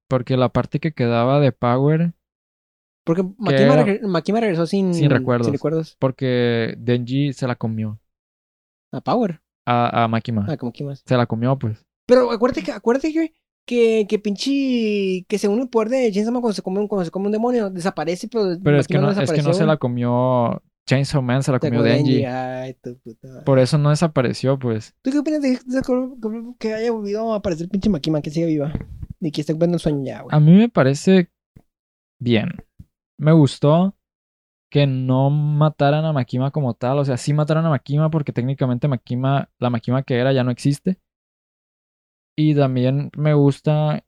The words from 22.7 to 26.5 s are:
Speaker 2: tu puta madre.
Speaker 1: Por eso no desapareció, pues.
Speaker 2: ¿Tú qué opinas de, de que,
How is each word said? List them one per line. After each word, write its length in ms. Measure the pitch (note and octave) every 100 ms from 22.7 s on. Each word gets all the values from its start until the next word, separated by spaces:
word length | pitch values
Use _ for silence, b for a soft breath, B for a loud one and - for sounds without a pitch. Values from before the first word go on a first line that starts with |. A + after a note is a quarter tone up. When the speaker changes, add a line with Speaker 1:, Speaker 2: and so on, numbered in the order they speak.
| B2+
Speaker 2:
tu 220 | - B2
puta 280 | - A2 C3
madre. 160 | C3
Speaker 1:
Por 140 | D3 C3
eso 180 | B2+ D3+
no 100 | D3
desapareció, 680 | D3 E3+ D3 B2 - C3 C#3
pues. 360 | B2+ A2 - _
Speaker 2:
¿Tú 80 | -
qué 60 | C#4+
opinas 240 | C#4+ D4+
de, 80 | C#4 B3+ -
de 160 | C4
que, 720 | B3+ B3+ B3+ C4 A3 A3+ A#3